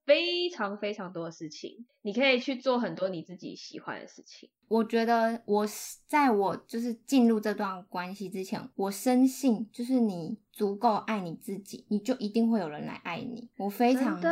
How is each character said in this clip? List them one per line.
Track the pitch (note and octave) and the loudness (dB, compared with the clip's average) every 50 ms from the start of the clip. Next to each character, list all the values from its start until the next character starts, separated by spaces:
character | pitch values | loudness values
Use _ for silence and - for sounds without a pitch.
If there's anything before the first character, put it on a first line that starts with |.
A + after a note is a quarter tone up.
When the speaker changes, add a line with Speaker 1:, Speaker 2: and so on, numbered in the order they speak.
| - | 4
Speaker 1:
非 | - C#4+ D#4+ E4+ F4 F4 F4 F4 F4+ | 4 4 4 4 0 0 -2 -2 -4
常 | F4 - G#3+ G3 G3+ G#3 | -4 -4 -6 -6 -6 -4
非 | - G#3 G#3+ | -6 -6 -6
常 | - G3 F3 F#3 | -6 -8 -10 -8
多 | F3 E3+ | -8 -8
的 | E3+ | -8
事 | E3 - E3 D3+ | -10 -10 -12 -14
情， | D3+ - - - - - A#3+ _ _ _ | -12 -12 -14 -14 -14 -16 -20 _ _ _
你 | - G#3+ G3 | -8 -4 0
可 | A#3 C4+ | 2 4
以 | C4+ C4 B3 | 4 4 2
去 | B3 - C4 | 2 -2 -4
做 | B3 - C4 B3+ B3 | -2 0 0 0 2
很 | A#3 F#3+ D#3+ | 0 -2 -4
多 | - - F#3+ | -2 -4 -4
你 | F#3 E3 - | -4 -6 -10
自 | - F3 | -12 -14
己 | - - - - | -14 -12 -14 -14
喜 | - - - - - | -14 -16 -16 -16 -14
欢 | - - B2+ F#2+ | -12 -12 -12 -12
的 | - | -12
事 | - - - - | -16 -20 -20 -20
情。 | - - - - - _ _ _ - | -20 -20 -20 -20 -20 _ _ _ -2
Speaker 2:
我 | G#3 A3+ A3 | 0 0 0
觉 | A3 - A3+ A3+ | 2 0 0 2
得 | A3+ A#3 A#3 A3+ A3+ A#3 A#3 - | 4 2 2 2 0 -2 -4 -2
我 | - G#3 G#3 G#3 | 0 0 2 2
是， | G#3+ G#3 - - - - - _ | 0 -4 -8 -12 -14 -14 -16 _
在 | - - D4+ C#4+ C4 | 0 2 4 4 6
我 | A3+ G3+ G3 F#3 D#3+ | 4 4 2 0 -2
就 | - - - - A#3 | -4 -8 -8 -8 -6
是 | A#3 B3 A3+ | -4 -4 -6
进 | A3+ _ - C#4 C4+ A#3+ | -6 _ 2 4 6 8
入 | A#3 A3+ G#3+ | 6 6 4
这 | G#3+ G#3+ G3+ | 2 -2 -2
段 | G3+ G#3 G3 F#3+ F3+ F3+ | -2 -2 -4 -4 -8 -12
关 | _ - F#3 F3 F3+ F#3+ | _ -8 -8 -8 -8 -8
系 | G3+ G#3 F#3 | -10 -10 -8
之 | F#3+ F#3+ F#3+ | -8 -8 -8
前， | - - - - - _ | -6 -6 -8 -8 -10 _
我 | - F#3+ G3 | -4 -4 -4
深 | G3 - - B3+ B3+ B3 C4 | -2 -2 2 4 4 6 6
信 | C4 C4 - - C4+ A3+ - A3+ - - | 4 4 2 2 2 2 2 0 -8 -8
就 | - A#3+ | -8 -4
是 | A#3+ C4 B3+ | 0 2 4
你 | A#3 G#3+ F#3+ F3 E3 D#3 A3+ - _ _ _ | 4 2 0 -2 -6 -8 -8 -10 _ _ _
足 | - G#3 G3 G3+ | -4 -2 -2 -2
够 | G3+ G3+ A#3+ G#3+ | 2 2 2 2
爱 | G3+ - - A3 G#3 | 2 0 -2 -2 -2
你 | F#3 E3+ D#3+ | -2 -6 -8
自 | - - - G3 F#3 | -10 -10 -10 -10 -10
己， | - - - - - - | -10 -12 -16 -14 -6 -2
你 | G#3 G#3 | -2 -2
就 | G3+ - B3+ | 0 -2 -2
一 | - - G#3 | -2 -2 -2
定 | G#3 A3+ A3+ A3+ | 0 2 2 4
会 | A3+ G#3+ | 2 2
有 | F3+ D#3 | 0 -2
人 | D3 D3+ D3 | -6 -8 -8
来 | D#3 - - - | -10 -10 -10 -10
爱 | F3+ E3+ | -8 -8
你。 | E3 D#3+ - - - - - _ | -8 -8 -10 -12 -12 -16 -16 _
我 | - G3 G3+ | -6 -6 -4
非 | G3+ - B3 A#3+ C4 | 0 4 4 4 6
常， | B3+ C4 A#3 G3 F3+ | 4 2 0 0 0
Speaker 1:
真 | F3+ E4 | 2 2